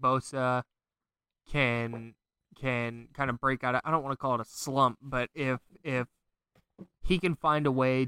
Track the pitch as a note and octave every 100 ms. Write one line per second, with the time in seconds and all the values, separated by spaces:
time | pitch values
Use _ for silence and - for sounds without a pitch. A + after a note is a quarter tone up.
0 | C3 C3 - C3+ B2+ B2+ - _ _ _
1 | _ _ _ _ - D3 B2+ A#2 A#2 A#2
2 | A2+ - _ _ _ - C3+ A#2+ A#2 A#2
3 | A#2 - C3+ A#2+ C3+ C3 B2+ B2+ D#3 D#3+
4 | C#3 C3+ C3+ A#2+ A2 - - C3+ B2+ A#2
5 | C#3 C3 B2 D#3+ C3+ B2+ - - D#3 B2+
6 | B2 _ _ _ _ _ _ - - _
7 | - F#3 F3+ D#3+ D#3+ D3+ D3 C3 B2+ C3